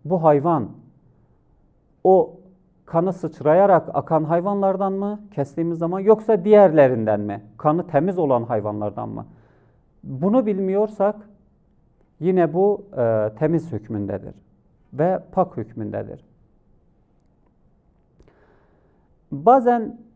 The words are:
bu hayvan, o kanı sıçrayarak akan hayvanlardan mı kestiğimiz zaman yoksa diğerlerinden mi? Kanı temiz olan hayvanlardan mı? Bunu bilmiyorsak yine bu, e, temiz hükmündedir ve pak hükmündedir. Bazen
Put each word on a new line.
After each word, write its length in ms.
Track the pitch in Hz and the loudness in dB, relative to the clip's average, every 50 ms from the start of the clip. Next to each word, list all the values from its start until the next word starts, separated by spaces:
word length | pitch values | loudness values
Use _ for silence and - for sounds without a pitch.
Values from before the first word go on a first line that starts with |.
| - | -6
bu 180 | 147 185 170 165 | -4 -4 2 4
hayvan, 460 | 156 147 143 139 170 165 139 101 82 - - - - _ _ _ _ _ _ _ _ _ _ _ _ _ _ _ _ _ _ _ _ _ _ - | 4 4 4 2 0 0 0 -2 -6 -10 -18 -20 -20 _ _ _ _ _ _ _ _ _ _ _ _ _ _ _ _ _ _ _ _ _ _ 2
o 300 | 185 190 180 - - - - - - _ _ _ _ _ _ _ | 4 4 4 2 0 -6 -16 -20 -20 _ _ _ _ _ _ _
kanı 280 | - - 165 175 190 185 | -4 -2 0 0 0 -4
sıçrayarak 760 | - - 147 - - 127 151 156 185 202 202 180 160 - - - | -6 -10 -12 -10 -4 0 2 4 4 6 4 4 2 2 -2 -6
akan 300 | 143 - - 165 156 156 | -6 -2 -2 -2 -2 0
hayvanlardan 680 | 147 170 175 175 208 202 202 196 190 190 190 196 196 190 | 0 -2 -2 -2 -2 -4 -2 -2 -2 -2 -2 -4 -4 -4
mı 260 | 196 202 202 208 208 208 - | -6 -6 -8 -8 -10 -14 -12
kestiğimiz 460 | - 147 139 139 - 170 165 170 170 | -8 -8 -8 -8 -6 -6 -6 -6 -4
zaman 220 | 165 165 165 185 190 | -4 -6 -6 -6 0
yoksa 460 | 190 214 220 220 - - 220 180 170 | 2 2 2 2 2 0 0 0 4
diğerlerinden 720 | 214 214 208 196 170 156 156 139 127 127 113 107 107 104 104 | 6 6 8 8 8 8 6 6 6 4 0 0 0 -2 -2
mi? 240 | 104 101 104 110 - - - | -2 -6 -8 -10 -12 -18 -16
Kanı 300 | - - 151 156 180 180 | -4 -2 0 0 0 -2
temiz 300 | 180 156 139 165 196 180 | -2 -2 0 0 0 -2
olan 260 | 180 156 135 127 117 117 | -2 0 0 0 0 0
hayvanlardan 680 | 113 120 107 101 107 104 104 104 104 104 - 110 110 | -2 -4 -4 -4 -4 -6 -6 -6 -8 -8 -8 -10 -10
mı? 160 | 110 110 113 - - - _ _ _ _ _ _ _ _ _ _ _ _ - | -12 -14 -14 -16 -20 -20 _ _ _ _ _ _ _ _ _ _ _ _ -16
Bunu 420 | - 135 131 170 196 226 262 220 | -14 -8 -4 -2 0 0 0 0
bilmiyorsak 680 | 214 202 190 196 190 190 202 220 214 214 - 196 208 214 214 - - _ _ _ _ _ _ _ _ _ _ _ _ _ _ _ _ _ _ | 0 -2 -4 -4 -2 -2 -2 -2 -2 -2 -2 -2 -2 -2 -6 -14 -20 _ _ _ _ _ _ _ _ _ _ _ _ _ _ _ _ _ _
yine 340 | 147 185 185 185 170 147 160 | -2 0 2 2 0 0 0
bu, 320 | 180 196 208 202 - - - - | 0 0 0 0 -2 -6 -10 -6
e, 340 | 127 120 113 113 107 107 110 110 - | -2 0 0 0 0 -2 -4 -4 -4
temiz 320 | 156 156 170 156 165 - | -2 -2 0 -2 -4 -6
hükmündedir 640 | 120 104 - - 110 104 101 - 104 98 101 - - - _ _ _ _ _ _ _ _ _ _ - | -10 -12 -10 -8 -8 -6 -6 -6 -8 -8 -10 -14 -18 -20 _ _ _ _ _ _ _ _ _ _ -4
ve 300 | 131 160 185 185 170 - - | -2 -2 0 -2 -4 -6 -6
pak 260 | - 190 180 185 - | -2 -2 -2 -2 -4
hükmündedir. 680 | 123 110 - - 113 107 104 104 104 104 104 - - _ _ _ _ _ _ _ _ _ _ _ _ _ _ _ _ _ _ _ _ _ _ _ _ _ _ _ _ _ _ _ _ _ _ _ _ _ _ _ _ _ _ _ _ _ _ _ _ _ _ _ _ _ _ _ _ _ _ _ _ _ _ | -8 -10 -10 -10 -10 -10 -8 -8 -8 -10 -10 -14 -20 _ _ _ _ _ _ _ _ _ _ _ _ _ _ _ _ _ _ _ _ _ _ _ _ _ _ _ _ _ _ _ _ _ _ _ _ _ _ _ _ _ _ _ _ _ _ _ _ _ _ _ _ _ _ _ _ _ _ _ _ _ _
Bazen 680 | 147 139 156 226 262 269 226 240 240 233 214 - - - - _ _ | -12 0 4 6 6 6 4 2 0 0 -2 -6 -12 -16 -20 _ _